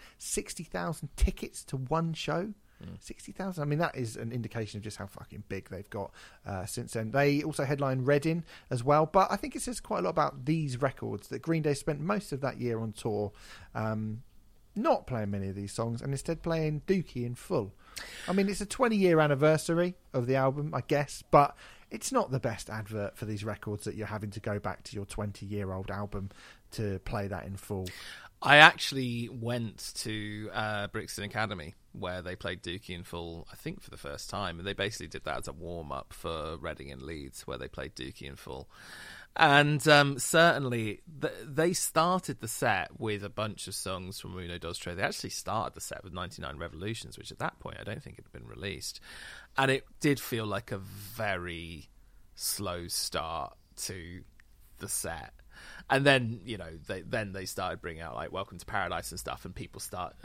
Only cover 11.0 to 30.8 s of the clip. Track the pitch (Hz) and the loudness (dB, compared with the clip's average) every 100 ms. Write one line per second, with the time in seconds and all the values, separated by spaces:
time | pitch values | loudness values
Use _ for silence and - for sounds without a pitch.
11 | 113 104 - 123 160 165 151 143 - 151 | -6 -6 -6 -6 0 2 2 0 0 -2
12 | 160 202 - 135 131 107 120 113 110 104 | 0 -2 -2 -2 -2 -2 -2 0 -2 -4
13 | 117 104 104 - - - - 117 110 107 | -2 0 -2 -4 -18 -18 -10 -4 -2 0
14 | 107 110 - - - - - 202 311 247 | -2 -6 -10 -20 -20 -20 -10 0 4 4
15 | - 123 101 101 98 98 101 - 117 117 | 2 -2 -2 -2 -4 -4 -6 -2 -2 -2
16 | 139 139 - 165 170 165 156 151 - 190 | -4 -4 -2 -4 0 0 0 0 2 2
17 | 160 123 120 123 - 165 98 - - - | 0 -4 -4 -4 -2 0 0 -6 -16 -14
18 | - - - 190 196 196 202 - 247 214 | -12 -8 0 4 4 2 -2 2 4 8
19 | 185 160 151 135 151 156 - 170 180 180 | 8 10 8 8 8 6 4 4 2 0
20 | - 131 120 131 135 139 147 143 - 143 | -4 0 4 4 4 2 -2 -2 2 2
21 | 143 - - 151 143 - - - - 214 | 2 -4 6 8 8 4 -18 -20 -10 -8
22 | - 262 190 131 127 110 - 110 101 110 | 0 2 2 0 0 -4 -6 -6 -4 -4
23 | 101 - 107 107 107 104 - 104 - 98 | -4 -4 -4 -4 -4 -6 -4 -4 -4 -6
24 | 104 104 104 101 113 104 104 82 - 107 | -4 -4 -6 -6 -2 -2 -2 -6 -8 -8
25 | 98 - 104 101 98 104 95 92 101 101 | -8 -4 -6 -6 -6 -4 -2 -4 -6 -6
26 | 101 101 98 - - - - - 104 95 | -4 -4 -6 -10 -20 -20 -14 -4 -2 -2
27 | - 107 101 92 55 98 - 98 92 - | -4 -4 -4 -4 -6 -8 -6 -4 -4 -8
28 | - - - - - 147 160 - - 135 | -14 -14 -16 -2 8 12 12 10 -2 -2
29 | 127 120 120 131 113 120 117 - - - | -2 -2 -4 -6 -2 -2 -4 -8 -12 -8
30 | 117 107 104 104 107 98 107 104 | -4 -4 -4 -6 -6 -2 -2 -2